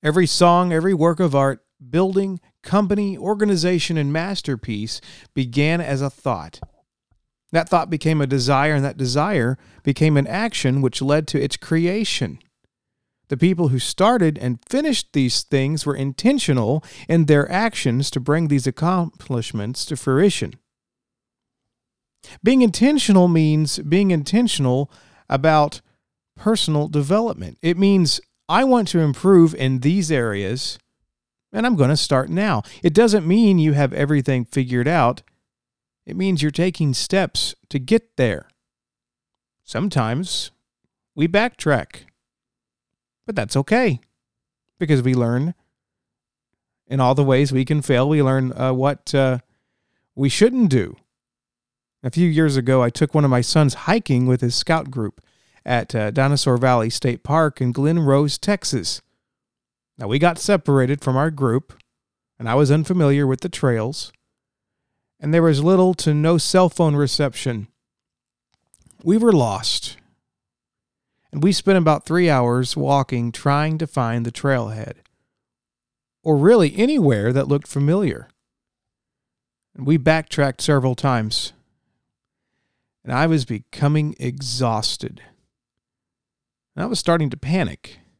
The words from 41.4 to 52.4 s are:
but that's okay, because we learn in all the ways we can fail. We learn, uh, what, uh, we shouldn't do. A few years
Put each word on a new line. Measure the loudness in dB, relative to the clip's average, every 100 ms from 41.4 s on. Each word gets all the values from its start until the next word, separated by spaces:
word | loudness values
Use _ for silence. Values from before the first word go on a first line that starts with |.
| -2 _ -2 -2 -4 -16 -20 _ _ _ _ _ _ _ _ _ _ _ -10
but | -6
that's | -4 -4
okay, | 0 0 2 -2 _ _ _ _ _ _ _ _
because | 0 2
we | 2 0
learn | 0 0 -2 -6 _ _ _ _ _ _ _ _ _ _ _ _ _
in | 0
all | 2 4
the |
ways | 4 4 2
we | 0 0
can | -2
fail. | 0 0 2
We | 2
learn, | 2 2 -2 -4
uh, | -4
what, | 0 -2 -2 -4 0
uh, | 0 0 _ _ _ _ _ _ _
we | -4 -2
shouldn't | 4 2 4 2
do. | 2 -2 -10 _ _ _ _ _ _ _ _ _ _
A | -8
few | 0 2
years | 4